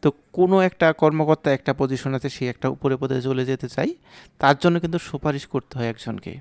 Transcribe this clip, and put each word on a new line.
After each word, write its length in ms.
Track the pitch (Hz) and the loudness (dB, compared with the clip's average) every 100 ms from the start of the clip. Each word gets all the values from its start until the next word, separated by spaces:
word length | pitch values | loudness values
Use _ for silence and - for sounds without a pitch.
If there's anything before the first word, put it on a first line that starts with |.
তো 60 | 147 - _ - | 0 -2 _ 0
কোনো 180 | 180 190 185 | 4 4 2
একটা 200 | - 165 | 2 2
কর্মকর্তা 560 | 160 156 156 151 156 - 135 | 4 2 2 2 2 2 -2
একটা 140 | - 139 | -2 -2
পজিশন 320 | 139 131 139 131 | -2 -2 -4 -4
আছে, 120 | 135 - | -6 -6
সে 80 | 123 | -8
একটা 140 | 123 131 135 | -4 -4 -2
উপরে 200 | 139 131 | -2 -2
পদে 160 | 135 131 127 | -2 -2 -2
চলে 160 | 127 127 | -2 -2
যেতে 180 | 131 123 - | -4 -6 -2
চায়, 160 | - 349 _ - - _ | -2 -4 _ -20 -20 _
তার 140 | 135 143 | 4 6
জন্য 120 | 175 175 | 4 2
কিন্তু 160 | 165 170 - | -2 -6 -6
সুপারিশ 340 | 143 156 139 - | -6 -4 -4 -4
করতে 200 | 135 - 127 | -6 -6 -6
হয় 120 | 117 | -6
একজনকে। 400 | 113 - 104 - 135 | -6 -8 -8 -10 -14